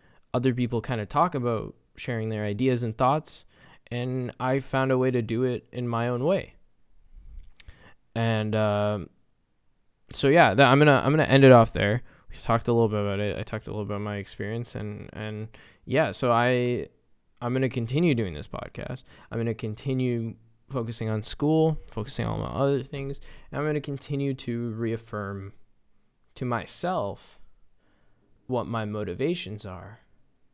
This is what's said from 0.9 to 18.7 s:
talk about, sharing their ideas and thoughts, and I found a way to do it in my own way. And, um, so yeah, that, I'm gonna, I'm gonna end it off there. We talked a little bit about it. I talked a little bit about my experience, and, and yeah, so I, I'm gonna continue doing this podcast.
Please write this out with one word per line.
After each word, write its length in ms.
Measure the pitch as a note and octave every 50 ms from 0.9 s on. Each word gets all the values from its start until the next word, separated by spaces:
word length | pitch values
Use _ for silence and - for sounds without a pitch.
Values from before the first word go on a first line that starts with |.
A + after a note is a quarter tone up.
| B2 A2 G#2
talk 300 | - - D3 E3+ F3+ D3+
about, 400 | C3+ A#2+ A#2+ A#2 G#2 - - - _ _ _ _
sharing 340 | - - - A#2+ A2+ A2 A2
their 160 | A2 G#2+ G#2+
ideas 380 | G#2 G#2 G#2 B2+ C3 B2+ A#2 A#2+
and 140 | A2+ A2
thoughts, 480 | - C3+ B2+ D3 D#3+ D#3 - - - - _ _ _ - - - - _ -
and 400 | G3+ B2 B2 B2+ B2+ C3 B2 A#2+ - -
I 200 | B2 B2+ C3+ C#3
found 320 | C3+ - - C3+ C3 C3+
a 60 | C3
way 140 | B2+ B2+ C3
to 100 | B2 B2
do 220 | A2+ A2 A2+ A#2 C3
it 240 | B2+ B2 - - _
in 160 | - B2 B2
my 200 | A#2+ A#2 A2+ A#2
own 160 | B2 B2 A#2+ C3
way. 320 | E3 G3 - - - - - - _ _ _ _ _ - - - _ - - - - - - - - - - - - - - - - - - _ _ -
And, 400 | A#2 A2+ A2+ A2 G#2+ G#2+ G#2+ G#2+
um, 540 | G#2+ G#2+ G#2 G#2 G#2 G#2 G#2 G#2+ G2+ D#2+ - - _ _ _ _ _ _ _ _ _ _ _ _ _ _ _ _ _ _ - -
so 140 | - D3
yeah, 260 | C3+ D3+ E3+ D3+ A2+ F#2+
that, 180 | B2 C#3 A#2+
I'm 80 | C3+ C#3+
gonna, 220 | D3+ D3+ C#3 B2 -
I'm 80 | C3
gonna 120 | D3 D#3 -
end 200 | - C3 C#3 C#3
it 80 | C3
off 220 | B2+ A#2 A2+ - -
there. 300 | - G#2 G2+ A2 A#2+ - - - _ _ -
We 80 | -
talked 300 | - - - A2+ A#2 -
a 60 | A#2+ A#2+
little 160 | A#2 A2+ G#2
bit 100 | G#2+ G#2
about 200 | G2+ G2+ G2 G2+
it. 180 | G#2 G2+ -
I 60 | - G#2+
talked 240 | - A2+ G#2+ -
a 20 | -
little 160 | G2+ G#2+ G#2
bit 100 | G2+ G#2
about 80 | G2+ G#2
my 140 | G#2 G#2
experience, 580 | G2+ G2 - - - G2+ G2+ A2+ A#2+ A#2+ - -
and, 340 | A2+ G#2+ G#2 G#2 G#2+ A2 - -
and 360 | - G#2+ G#2+ G#2+ G#2+ A2 A2 - - - - - _ _
yeah, 260 | - A#2 C#3+ D#3 G#2+
so 200 | F#2+ - C3+ B2
I, 560 | A#2 A#2 A#2+ B2+ B2+ B2 B2 A#2+ B2 G2 - - _ _ _ _ _ _ _ _ _ _
I'm 120 | A#2+ A#2+ B2+
gonna 160 | C3 C3 B2
continue 460 | - B2 A#2 A2+ C3 D#3 F3+ E3 C3+
doing 180 | A#2 G#2+ F2+ D2+
this 140 | D2 -
podcast. 560 | - - - - -